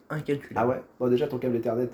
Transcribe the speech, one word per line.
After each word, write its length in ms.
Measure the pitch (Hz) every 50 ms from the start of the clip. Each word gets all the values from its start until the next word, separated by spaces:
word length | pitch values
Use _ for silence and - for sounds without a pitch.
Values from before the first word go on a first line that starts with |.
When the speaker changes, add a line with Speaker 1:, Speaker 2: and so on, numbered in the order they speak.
| _ -
Speaker 1:
incalculable. 600 | 147 156 147 - 143 139 - - 110 110 117 123
Speaker 2:
Ah 60 | 131
ouais ? 60 | - - - - -
Bon, 80 | 127 127
déjà, 180 | 123 120 151
ton 120 | 107 127 127
câble 180 | 123 127 117
Ethernet, 320 | 113 113 120 113 120 123 120